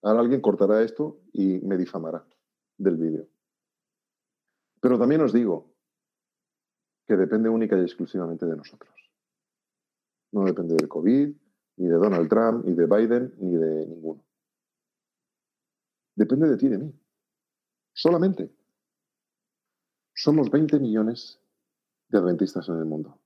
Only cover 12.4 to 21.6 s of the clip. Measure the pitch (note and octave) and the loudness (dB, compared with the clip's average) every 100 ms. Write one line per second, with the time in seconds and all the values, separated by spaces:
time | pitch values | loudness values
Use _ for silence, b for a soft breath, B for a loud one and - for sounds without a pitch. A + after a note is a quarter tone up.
12.4 | A2+ A#2 - E2+ E2+ G2+ A2+ A#2+ B2+ - | 2 0 -2 0 4 4 2 0 -2 -8
13.4 | F#2 E2+ D#2+ D#2 D#2+ E2 D#2+ D2+ _ _ | -4 0 0 -2 -6 -10 -12 -12 _ _
14.4 | _ _ _ _ _ _ _ _ _ _ | _ _ _ _ _ _ _ _ _ _
15.4 | _ _ _ _ _ _ _ - G#2 C3+ | _ _ _ _ _ _ _ -2 0 2
16.4 | D#3+ B2 C#3 G#2 D3 - _ _ _ _ | 2 2 0 -2 -6 -14 _ _ _ _
17.4 | _ _ _ _ _ - D#3 E3+ F#3+ F#3 | _ _ _ _ _ -2 0 2 0 -2
18.4 | - _ _ _ _ _ _ _ _ _ | -8 _ _ _ _ _ _ _ _ _
19.4 | _ _ _ _ _ _ _ - - D3+ | _ _ _ _ _ _ _ -4 0 2
20.4 | B2 D3 D3+ D3 B2+ A2 A2 A#2 - - | 2 0 2 0 0 0 -2 -4 -12 -20
21.4 | _ _ | _ _